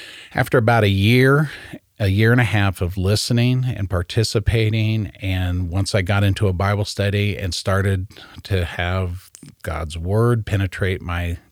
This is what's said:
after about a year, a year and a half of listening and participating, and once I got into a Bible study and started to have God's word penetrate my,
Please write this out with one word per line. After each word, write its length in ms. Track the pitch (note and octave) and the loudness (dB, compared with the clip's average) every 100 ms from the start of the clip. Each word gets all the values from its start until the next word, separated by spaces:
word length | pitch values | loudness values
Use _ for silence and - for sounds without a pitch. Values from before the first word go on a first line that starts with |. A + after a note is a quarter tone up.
| - - - - | -18 -20 -6 -2
after 240 | B2+ B2+ | 2 2
about 240 | A2+ A#2 | 4 4
a 60 | G#2 | 4
year, 600 | G2 G#2 B2 C3 C#3+ D3+ - - - _ - | 4 4 6 6 4 2 -4 -16 -20 _ -4
a 80 | G2+ | 0
year 240 | G2 A2+ | 4 4
and 100 | B2+ | 4
a 40 | G#2+ | 4
half 360 | G#2 G2 - | 2 0 0
of 160 | F2 F#2+ | -4 -2
listening 640 | F#2 G#2+ - A#2 B2 B2+ | 0 0 0 2 2 2
and 240 | B2+ - F#2+ | -2 -4 -4
participating, 1200 | F2+ - A#2 A2 A#2 - A#2 A2 A2 A2 A2 G2 - | -4 -2 -2 0 0 0 0 0 0 0 0 -4 -6
and 480 | F#2+ F#2 F2+ F2+ F2+ | -4 -2 -2 -2 -2
once 240 | F#2+ F#2+ | -2 0
I 80 | G#2 | 0
got 220 | F#2 G2+ | 2 2
into 240 | G2+ F#2 G2+ | 2 2 0
a 60 | |
Bible 300 | F2 G2 G#2 | 0 0 0
study 540 | G#2 - G2+ G2+ G#2 - | -2 -2 -2 0 -2 -4
and 160 | F#2 | -6
started 540 | - - F#2+ G2 F#2+ F#2+ - - - | -4 -2 0 0 -2 -4 -14 -20 -20
to 240 | - F#2 E2 | -4 -2 -2
have 640 | - F2 F#2 F2+ F#2 - - D2+ - | -4 -2 -2 -4 -8 -14 -20 -20 -14
God's 380 | - D#2+ E2 E2 | -10 -8 -8 -8
word 460 | F2 G#2+ A#2+ A#2+ - | -2 2 2 0 0
penetrate 560 | G2+ F#2+ - F#2+ F#2 | -2 -2 -2 -4 -4
my, 360 | E2+ E2+ F2 E2 - | -6 -6 -4 -6 -10